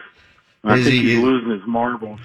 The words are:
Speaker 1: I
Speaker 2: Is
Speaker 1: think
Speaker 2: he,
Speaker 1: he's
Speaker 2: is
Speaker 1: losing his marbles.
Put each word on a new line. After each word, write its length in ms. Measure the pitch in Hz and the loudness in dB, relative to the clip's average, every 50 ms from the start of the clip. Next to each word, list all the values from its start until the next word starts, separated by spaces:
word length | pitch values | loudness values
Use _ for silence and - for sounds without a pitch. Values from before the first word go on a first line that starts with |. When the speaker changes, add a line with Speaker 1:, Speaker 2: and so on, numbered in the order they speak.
| - - _ _ _ _ _ _ _ _ _ _ | -20 -20 _ _ _ _ _ _ _ _ _ _
Speaker 1:
I 140 | - 107 110 | -2 0 2
Speaker 2:
Is 80 | 127 123 | 2 4
Speaker 1:
think 100 | 120 127 | 2 2
Speaker 2:
he, 80 | 127 | 4
Speaker 1:
he's 160 | 110 113 120 117 | 4 2 2 4
Speaker 2:
is 60 | 123 | 2
Speaker 1:
losing 260 | 131 131 123 113 117 | 2 2 0 0 -4
his 160 | 110 95 95 | -6 -6 -4
marbles. 540 | 117 117 117 120 123 120 113 110 104 107 107 | -4 -4 -2 -2 -2 -4 -6 -10 -12 -14 -10